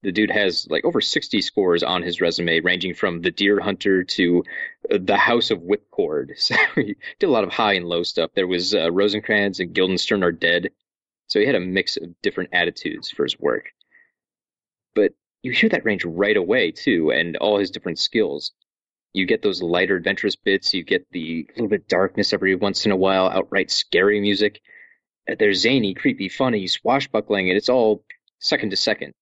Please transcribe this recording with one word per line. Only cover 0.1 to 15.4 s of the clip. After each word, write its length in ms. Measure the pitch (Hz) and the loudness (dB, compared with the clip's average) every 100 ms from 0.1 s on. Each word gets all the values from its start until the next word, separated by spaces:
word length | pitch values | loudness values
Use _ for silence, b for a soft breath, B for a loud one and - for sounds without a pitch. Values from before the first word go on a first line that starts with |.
dude 180 | 92 104 | 0 0
has, 360 | 104 98 85 - | 2 0 -2 -4
like, 160 | 78 | -2
over 160 | 160 165 | 0 -2
sixty 400 | - 165 - 104 | -2 -4 -2 -2
scores 420 | - - 92 87 | -2 0 2 2
on 200 | - 90 | 0 -2
his 180 | 87 90 | -4 -2
resume, 400 | 87 82 85 82 | -2 0 0 0
ranging 340 | 85 90 90 | 0 -2 -4
from 280 | 85 98 85 | -2 -4 -2
The 80 | 87 | -4
Deer 300 | - 101 101 | 0 2 2
Hunter 440 | 98 92 101 95 | 0 -2 2 2
to, 400 | 90 - 90 87 - B B B - | 0 0 2 2 0 B B B -2
uh, 60 | 101 | -2
The 160 | 90 98 | 2 2
House 340 | - 120 - | 4 2 0
of 100 | 95 | -4
Whipcord. 720 | 85 104 _ - 85 76 67 | 0 -2 _ -2 0 -2 -4
<laughs> 40 | - | -4
So 160 | - - - | -2 0 0
he 220 | - 107 101 B B | 0 -2 -6 B B
did 80 | 190 | 2
a 60 | |
lot 120 | 117 | 2
of 80 | 95 | 0
high 220 | - 107 | 0 2
and 120 | 98 87 | 2 0
low 160 | 85 | -2
stuff. 280 | 87 - 80 | -2 -2 -2
There 120 | - 92 | 0 0
was, 280 | 90 90 | 0 0
uh, 160 | 104 82 | 0 2
Rosencrantz 680 | 90 104 104 - 104 101 95 | 2 2 0 0 2 2 -2
and 140 | 87 | -4
Guildenstern 480 | 90 92 90 - 101 | 0 0 0 0 2
Are 100 | 90 | 0
Dead. 380 | 82 82 87 85 _ _ _ _ _ _ | 0 0 0 -2 _ _ _ _ _ _
So 120 | 107 | 0
he 60 | 107 | 2
had 80 | |
a 60 | 113 | 2
mix 360 | 92 95 - - | 0 -2 -2 -6
of 240 | 85 85 | -10 -6
different 280 | 101 - 90 | -4 -4 -2
attitudes 580 | 90 87 - - - - | 0 -2 -2 -8 -8 -12
for 120 | - | -4
his 160 | 69 - | -2 0
work. 320 | 73 57 - _ b b b b _ _ _ _ _ _ _ | -2 -2 -6 _ b b b b _ _ _ _ _ _ _
But 180 | - 101 _ _ _ | 0 0 _ _ _